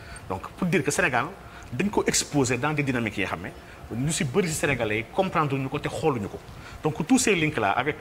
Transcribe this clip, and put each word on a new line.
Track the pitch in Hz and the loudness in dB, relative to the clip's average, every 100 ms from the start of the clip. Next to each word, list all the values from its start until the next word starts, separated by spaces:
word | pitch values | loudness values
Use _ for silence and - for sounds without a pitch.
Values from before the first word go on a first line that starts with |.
| - - - | -16 -14 -8
Donc | 92 - | -8 -8
pour | - 180 | -4 0
dire | 165 | 2
que | 143 | 2
Sénégal | 165 175 120 151 - - - - | 2 2 2 0 -6 -16 -16 -8
dañ | 123 202 | -2 0
ko | - - | 2 2
exposé | - - 147 123 123 | 0 2 2 2 2
dans | 147 | 0
des | 147 | 0
dynamiques | 135 123 110 104 | 0 0 0 0
yi | |
nga | 92 82 | -2 -4
xam | 98 - - - - | -8 -12 -16 -16 -8
ne | 113 147 | -4 -2
ñu | |
si | - | 0
bëri | 143 190 180 | 2 2 2
si | |
Sénégalais | 156 156 123 110 107 | 0 0 2 0 0
yi | 117 | 0
comprendre | - 185 170 147 135 | 0 2 2 2 0
ñu | 135 | -2
ko | 147 | -4
te | 147 | -4
xooluñu | 113 156 123 98 | 0 0 2 -2
ko. | - - - - - | -8 -12 -16 -14 -4
Donc | 151 - 160 | -2 -2 4
tous | 262 | 6
ces | 240 | 6
links | 180 151 123 | 4 2 4
là | 101 | 2
avec | 107 139 - | 4 0 -2